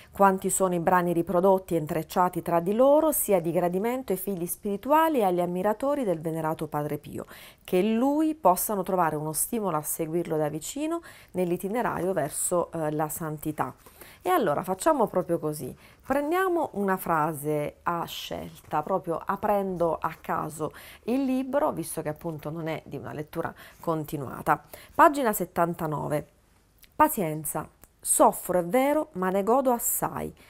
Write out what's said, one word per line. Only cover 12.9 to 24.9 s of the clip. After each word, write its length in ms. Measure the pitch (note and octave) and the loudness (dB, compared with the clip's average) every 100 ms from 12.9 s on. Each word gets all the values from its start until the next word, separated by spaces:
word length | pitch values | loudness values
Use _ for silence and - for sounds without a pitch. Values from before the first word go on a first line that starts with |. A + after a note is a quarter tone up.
la 180 | D3+ D#3 | -2 -4
santità. 640 | - D#3 D3+ D#3 - C3 - - - - - | -4 -8 -6 -6 -4 -6 -8 -20 -20 -20 -8
E 80 | F4+ | 0
allora 360 | F#4 F#3+ C#3+ | 2 2 0
facciamo 420 | - F#3+ E4 D4 G3+ | -2 0 2 4 2
proprio 320 | F#3 E3+ E3 | 0 0 -2
così, 360 | D3+ D3+ B2+ - - - | -2 -6 -8 -12 -20 -12
prendiamo 680 | - C4+ D4 F4 F#4+ E4+ - | -2 -2 0 0 2 0 -2
una 240 | G3 G3 F#3+ | -2 0 0
frase 800 | - E3 D#3 D3+ D3 D3+ D3 - | 0 0 0 -2 -2 -2 -2 -6
a 200 | - E3+ | -4 -4
scelta, 800 | E3+ - - E3+ E3 E3 - D#3 | -4 -8 -10 -10 -12 -16 -6 -4
proprio 400 | D3+ F#3+ F3+ D#3+ | 0 -2 -2 -4
aprendo 720 | - G3 G#3+ G3+ G3 F3+ E3+ - | -4 -2 2 2 0 0 0 0
a 180 | D#3+ D#3 | -4 -6
caso 520 | - E3+ D#3 D#3 D#3 - - - | -6 -4 -4 -6 -8 -8 -18 -12
il 200 | - B3+ | -4 -2
libro, 460 | C4+ C4 C4 C#4 D4+ | 0 -2 -2 0 0
visto 320 | F3 D#3+ - | -2 -6 -6
che 60 | D3+ | -6
appunto 420 | D3+ E3+ D3+ D3+ | -6 -8 -8 -8
non 160 | E3 D#3+ | -6 -6
è 160 | D#3 | -6
di 120 | - C#3+ | -8 -12
una 160 | - | -10
lettura 420 | C#3 D3+ E3 - - - - | -10 -10 -6 -8 -8 -20 -10
continuata. 800 | - D#3+ D3+ D3+ A#2+ - - D3 - - - | -4 -2 -4 -6 -8 -4 0 0 -2 -20 -4